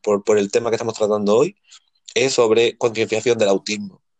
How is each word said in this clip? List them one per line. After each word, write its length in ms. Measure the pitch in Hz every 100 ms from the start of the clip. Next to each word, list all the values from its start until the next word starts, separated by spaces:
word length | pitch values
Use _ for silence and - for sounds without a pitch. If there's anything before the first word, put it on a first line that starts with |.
por, 220 | 107 101
por 140 | - 104
el 140 | 101
tema 200 | 120 117
que 40 | 110
estamos 200 | 117 110
tratando 420 | 104 104 101 110
hoy, 180 | 165 - _ - _ _ - 113
es 180 | 131
sobre 420 | 127 113 110 117 -
concienciación 600 | 120 110 107 110 120 117
del 120 | 101
autismo. 520 | 98 - 104 101 - _